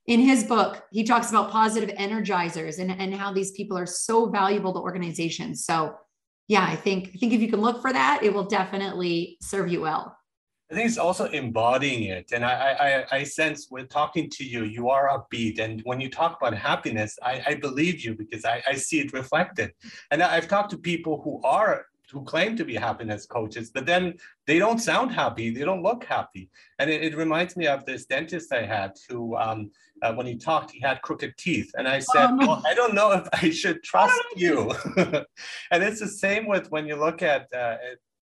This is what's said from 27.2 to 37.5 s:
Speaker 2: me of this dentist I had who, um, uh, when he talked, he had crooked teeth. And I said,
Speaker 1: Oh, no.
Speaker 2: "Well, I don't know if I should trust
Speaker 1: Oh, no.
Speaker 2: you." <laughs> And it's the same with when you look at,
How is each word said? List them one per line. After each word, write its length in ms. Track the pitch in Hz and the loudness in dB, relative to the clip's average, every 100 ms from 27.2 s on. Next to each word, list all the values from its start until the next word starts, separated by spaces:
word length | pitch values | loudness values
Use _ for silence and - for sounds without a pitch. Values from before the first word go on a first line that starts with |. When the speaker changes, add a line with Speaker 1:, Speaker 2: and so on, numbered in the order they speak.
| 160 160 175 175 | 0 0 0 -2
Speaker 2:
me 120 | 156 | 0
of 180 | 135 127 | 0 -2
this 200 | 127 - | -10 -4
dentist 460 | 147 160 170 - | -4 -4 -8 -4
I 120 | 123 | -4
had 300 | 104 107 95 - - | -2 -2 -4 -10 -12
who, 280 | 120 117 113 | -8 -6 -2
um, 320 | 113 110 104 _ _ - | -2 -4 -8 _ _ -4
uh, 120 | 117 | -4
when 120 | 113 123 | -2 -6
he 100 | 117 | -6
talked, 360 | - 160 160 | 0 0 -2
he 80 | - | -4
had 220 | 135 131 | -2 -2
crooked 340 | - 151 135 - | -4 -6 -8 -6
teeth. 340 | 180 135 - - | -2 -2 -2 -4
And 100 | 131 | -2
I 120 | 135 | -2
said, 320 | - 285 247 | 4 6 8
Speaker 1:
Oh, 40 | 262 | 6
no. 120 | 269 | 4
Speaker 2:
"Well, 160 | - - | 4 2
I 80 | |
don't 220 | 233 240 202 | 4 4 4
know 160 | 208 | 4
if 160 | 190 - | 4 2
I 180 | - 170 | 2 2
should 320 | 160 190 165 | 2 -2 -2
trust 360 | - - 156 480 | 0 4 6 4
Speaker 1:
Oh, 140 | - 185 | 0 0
no. 60 | |
Speaker 2:
you." 840 | 175 143 107 - - 190 170 147 - - - | 2 2 0 -4 -2 2 2 0 -4 -14 -14
<laughs> 220 | - - | -12 0
And 120 | 170 | 2
it's 160 | 202 214 | 2 -2
the 80 | 202 | -6
same 400 | - 196 208 220 | -4 -2 0 0
with 240 | 190 - | -2 0
when 160 | 156 151 | -4 -4
you 80 | 147 | -2
look 260 | 156 165 | -2 0
at, 260 | 170 139 127 | 2 0 -2